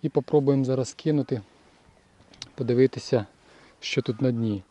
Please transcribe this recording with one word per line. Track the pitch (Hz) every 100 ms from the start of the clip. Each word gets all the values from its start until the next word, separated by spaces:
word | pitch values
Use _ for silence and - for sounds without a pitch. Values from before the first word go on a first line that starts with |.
і | 156
попробуємо | 147 131 151 139 139
зараз | 131 131 127
кинути, | - 156 151 135 123 101 _ _ _ _ _ _ _ _ - -
подивитися, | - 120 123 131 - - 123 104 _ _ - - _
що | - -
тут | 127 113
на | 127
дні. | 117 113 101 -